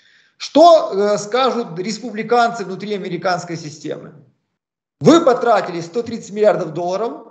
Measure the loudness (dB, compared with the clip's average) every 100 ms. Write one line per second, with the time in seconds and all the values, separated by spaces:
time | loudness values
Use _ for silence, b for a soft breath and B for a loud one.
0 | b b b _ -2 6 8 8 4 -2
1 | 0 -2 -2 -2 0 -2 -6 -8 -8 -8
2 | -8 -8 0 2 2 -2 -10 -10 -8 -8
3 | -6 -6 -4 -4 -6 -12 -12 -14 -12 -12
4 | -14 -20 _ _ _ _ _ _ _ _
5 | 4 6 6 2 2 0 0 -8 -8 -8
6 | -8 -10 -10 0 2 2 -2 -6 -4 -4
7 | -6 -8 -16